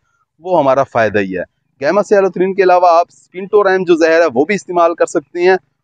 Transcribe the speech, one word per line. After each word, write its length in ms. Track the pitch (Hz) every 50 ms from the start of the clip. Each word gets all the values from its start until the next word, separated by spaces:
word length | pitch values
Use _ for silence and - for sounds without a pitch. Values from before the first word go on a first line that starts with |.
| _ _ _ _ _ _ _ _ 160
वो 140 | 185 180
हमारा 260 | 156 139 135 131 139 135
फ़ायदा 340 | - - 117 110 104 98 104
ही 120 | 101 92
है। 120 | 92 87 80 - _ _ _ _ _ _
gamma 220 | 135 151 185 208 202
cyhalothrin 520 | - 214 196 190 185 - 175 185 196 185
के 60 | 190 185
अलावा 260 | 185 180 180 180 175
आप 160 | 165 170 175 -
spintoram 760 | _ _ _ _ - 180 202 185 214 208 196 190 190 190 180
जो 100 | 170 170
जहर 240 | 151 165 160 160 165
है 60 | 170 151
वो 160 | 113 127 151
भी 100 | - 202
इस्तेमाल 380 | 180 - - 175 175 170 170 170
कर 120 | - 165
सकते 340 | - - 160 143 _ - 175
हैं, 160 | 175 185 190 180 - _ _ _